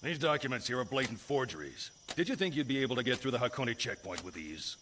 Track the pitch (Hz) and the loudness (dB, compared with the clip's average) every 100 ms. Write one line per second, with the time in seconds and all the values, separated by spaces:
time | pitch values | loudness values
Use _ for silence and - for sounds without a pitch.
0 | 135 165 156 147 135 123 - 123 120 135 | -2 2 4 4 2 -2 0 0 2 2
1 | 127 110 - 143 127 82 73 65 - - | 2 -2 0 2 2 -2 -8 -8 -12 -12
2 | - - 175 262 190 147 135 135 131 123 | -8 0 0 2 2 2 2 2 2 2
3 | 120 127 135 120 120 - 127 117 120 101 | 2 2 2 2 0 0 -2 0 -2 -4
4 | 98 87 90 82 78 78 - - | -6 -8 -8 -10 -10 -8 -8 -10